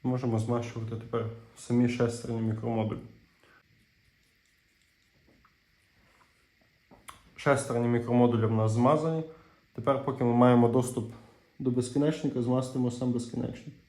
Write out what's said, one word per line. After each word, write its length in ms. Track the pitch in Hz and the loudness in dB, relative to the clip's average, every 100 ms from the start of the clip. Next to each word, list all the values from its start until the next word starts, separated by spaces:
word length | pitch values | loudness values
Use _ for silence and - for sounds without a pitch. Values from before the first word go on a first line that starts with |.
| 127 | -2
Можемо 320 | 127 127 113 | -2 -2 -2
змащувати 580 | 113 120 117 117 110 113 | 0 -4 -4 -10 -10 -10
тепер 300 | - 117 110 - - - | -8 -6 -6 -10 -20 -20
самі 320 | - 120 120 | -2 2 2
шестерні 520 | - 117 - - 113 | 2 -2 -2 -8 -4
мікромодулі. 580 | 113 110 117 113 110 - - - _ _ _ _ _ _ _ _ _ _ _ _ _ _ _ _ _ _ _ _ _ _ _ _ _ _ _ _ _ _ _ _ _ _ _ _ _ - - - _ - | -4 -4 -4 -2 -2 -6 -12 -20 _ _ _ _ _ _ _ _ _ _ _ _ _ _ _ _ _ _ _ _ _ _ _ _ _ _ _ _ _ _ _ _ _ _ _ _ _ -20 -20 -20 _ -4
Шестерні 520 | - 139 - 120 120 | 2 2 2 -2 2
мікромодулі 580 | 120 117 120 123 117 110 | 0 2 4 4 4 2
в 60 | |
нас 200 | 110 110 | 2 2
змазані. 500 | 113 123 156 160 160 160 - - _ _ | 4 4 4 0 -4 -6 -14 -20 _ _
Тепер, 320 | - 127 180 | -6 -2 0
поки 200 | 175 127 | -2 -2
ми 80 | 123 | 0
маємо 360 | 117 123 120 120 | 6 8 8 6
доступ 440 | 127 127 - 110 - - _ _ _ | 4 0 -6 -8 -12 -20 _ _ _
до 120 | 127 | -2
безкінечника, 720 | 123 117 143 147 151 143 127 | -2 -2 0 0 0 -4 -4
змастимо 480 | 117 127 127 131 123 | 0 -2 -2 -2 -4
сам 220 | 120 127 | -2 -4
безкінечник. 600 | 120 - - 123 - - - | -4 -4 -8 -8 -10 -16 -20